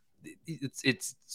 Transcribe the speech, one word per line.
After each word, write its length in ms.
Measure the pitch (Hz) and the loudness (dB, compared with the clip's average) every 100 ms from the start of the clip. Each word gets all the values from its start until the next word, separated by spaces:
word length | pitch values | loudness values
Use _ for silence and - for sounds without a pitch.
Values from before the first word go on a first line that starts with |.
| _ - | _ -20
it, 140 | - - - | -18 -14 -12
it's, 360 | 156 135 - | -6 -6 2
it's 300 | 139 123 - - - | 4 4 0 -8 -14